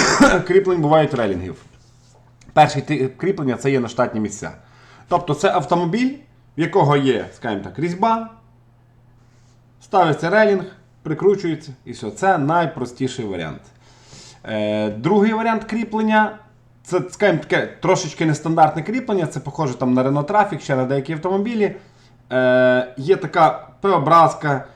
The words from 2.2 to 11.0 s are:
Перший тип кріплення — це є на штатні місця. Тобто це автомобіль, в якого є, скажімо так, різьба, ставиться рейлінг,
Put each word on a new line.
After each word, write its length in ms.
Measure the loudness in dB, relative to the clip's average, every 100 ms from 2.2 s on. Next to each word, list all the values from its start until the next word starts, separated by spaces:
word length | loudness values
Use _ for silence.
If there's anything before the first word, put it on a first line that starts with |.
| _ _ -2
Перший 280 | 2 2 2
тип 360 | -2 -2 -2 -4
кріплення — 380 | -4 -2 -2 -2
це 140 | 0
є 80 | 0
на 80 | -2
штатні 320 | -2 -2 -2
місця. 320 | -6 -6 -12 -14 _ -20 -20 -18 -2
Тобто 260 | -2 -2
це 180 | -2 0
автомобіль, 640 | 0 0 0 0 0 -2 -4 -16 _ _ -6
в 40 |
якого 360 | -2 2 2 2
є, 280 | 2 0 -4 -10
скажімо 280 | -6 -6
так, 160 | -8 -6
різьба, 500 | -6 -2 0 0 -4 -16 _ _ _ _ _ _ _ _ _ _ _ _ _ _
ставиться 480 | -2 2 4 2 2
рейлінг, 360 | 4 4 2 -2 -14 _ _